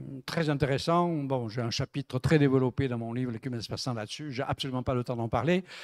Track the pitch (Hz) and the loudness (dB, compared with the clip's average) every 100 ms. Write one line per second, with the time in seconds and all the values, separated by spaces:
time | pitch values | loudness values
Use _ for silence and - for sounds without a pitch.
0 | 135 135 - 170 156 139 135 135 - 170 | -10 -12 -6 -2 0 2 2 2 2 2
1 | 175 160 135 131 113 120 117 - 135 143 | 2 0 0 -2 -2 -4 -2 -2 -4 -6
2 | - 127 - 156 139 131 127 - 135 120 | -4 0 6 6 8 6 4 0 -2 -2
3 | 113 120 127 113 131 120 - 110 135 113 | -4 -4 -4 -4 -6 -6 -6 -6 -4 -4
4 | 104 - 151 127 135 - 139 127 123 127 | -6 -8 -8 -6 -4 -4 -2 -4 0 0
5 | 120 120 113 123 139 180 180 - | 0 -2 0 0 2 2 0 -14